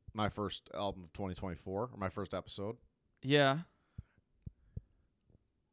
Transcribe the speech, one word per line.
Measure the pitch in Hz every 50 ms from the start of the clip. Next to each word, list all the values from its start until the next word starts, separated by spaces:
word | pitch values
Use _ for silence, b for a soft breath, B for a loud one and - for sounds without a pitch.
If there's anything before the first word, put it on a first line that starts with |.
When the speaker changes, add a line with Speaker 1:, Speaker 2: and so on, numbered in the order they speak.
| _ - -
Speaker 1:
my | 107 107 98
first | - 107 104 92 - - - - -
album | 90 101 98 90 92 87
of | 80 -
twenty | - 98 92 87
twenty-four | - 101 92 82 - - 95 95 101 120 123 117
or |
my | 101 95 92
first | - 107 95 - 95
episode. | 90 - - - 101 98 107 117 - - _ _ _ _ _ _ _
Speaker 2:
Yeah. | - 131 147 147 139 135 139 165 - - B B B B B B B B B B _ _ _ _ _ - - _ - - - - - _ _ _ _ _ _ _ _ - - _ _ _ _ _ _ _